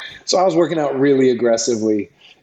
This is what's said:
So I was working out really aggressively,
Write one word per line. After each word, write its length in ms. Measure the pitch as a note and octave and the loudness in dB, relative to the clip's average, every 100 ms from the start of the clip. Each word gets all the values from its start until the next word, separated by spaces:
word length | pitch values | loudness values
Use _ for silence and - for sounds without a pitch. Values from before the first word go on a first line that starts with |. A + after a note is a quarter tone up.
| - - - | -12 -16 -4
So 140 | F#3 | 0
I 40 | |
was 120 | F#3 E3 | 2 2
working 240 | E3 E3 | 0 0
out 200 | C#3+ C3+ | -4 0
really 300 | C#3+ C3+ C3 | 2 4 2
aggressively, 800 | A#2 A#2+ A2+ - A#2 A2 G#2+ G2+ _ _ _ | 2 0 0 0 -2 0 -2 -4 _ _ _